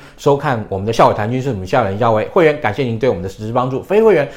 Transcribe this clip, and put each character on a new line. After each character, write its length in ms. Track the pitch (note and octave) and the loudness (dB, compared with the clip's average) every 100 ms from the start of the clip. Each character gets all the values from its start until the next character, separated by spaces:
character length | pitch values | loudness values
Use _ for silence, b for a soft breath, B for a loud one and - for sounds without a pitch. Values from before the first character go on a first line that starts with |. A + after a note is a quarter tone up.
| B - | B -4
收 180 | C#3+ C#3 | 0 0
看 260 | D3 A#2 G#2 | 0 -4 -4
我 80 | F#2+ | -4
们 100 | G2+ | -2
的 60 | |
孝 160 | A#2 C3 | 2 4
伟 60 | |
谈 140 | G2+ G#2+ | 2 -2
军 120 | B2+ | -4
事， 80 | C3+ | -4
我 60 | |
们 120 | G2+ F#2 | -6 -2
孝 160 | C3+ | 0
伟 40 | G#2 | 0
人 100 | G2 | 0
孝 140 | A#2+ | 2
伟 160 | G#2+ A2 | 2 2
会 160 | G3 | 2
员， 160 | D#3+ D3 | 4 2
感 120 | A2 | -2
谢 100 | G#2 | -2
您 160 | B2+ A2+ | -4 -2
对 100 | B2+ | -2
我 60 | |
们 80 | F#2 | -2
的 60 | F#2+ | -6
实 180 | - G#2+ | -8 -4
质 40 | |
帮 200 | B2 C3 | -2 -2
助。 120 | C3 | -4
非 200 | - G3+ | 0 2
会 100 | A3 | 4
员， 160 | E3+ C#3 | 4 0